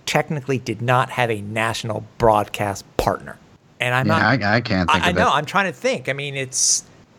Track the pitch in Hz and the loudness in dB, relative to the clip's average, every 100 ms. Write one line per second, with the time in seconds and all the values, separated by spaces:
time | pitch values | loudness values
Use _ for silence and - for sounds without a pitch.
0 | - 151 - 151 135 127 127 110 120 127 | 0 0 0 -6 -2 -4 -2 -4 2 2
1 | - - 117 107 104 110 113 110 117 110 | 2 -2 -2 -2 -4 -4 -2 -4 -6 -6
2 | 110 - 113 107 104 - 104 95 - - | -8 2 4 4 2 -4 -4 -4 -6 -2
3 | 107 - 73 - - - _ - 123 123 | 0 -2 -8 -18 -20 -20 _ -4 0 2
4 | 147 160 110 110 101 117 - 95 87 160 | 2 2 4 2 2 0 2 0 2 2
5 | 175 180 226 143 147 190 190 - 254 185 | 2 2 2 2 0 -2 -2 -2 -4 -2
6 | 131 139 143 139 127 - - - - - | -4 -6 -6 -6 -4 -2 0 0 -4 -20
7 | - | -20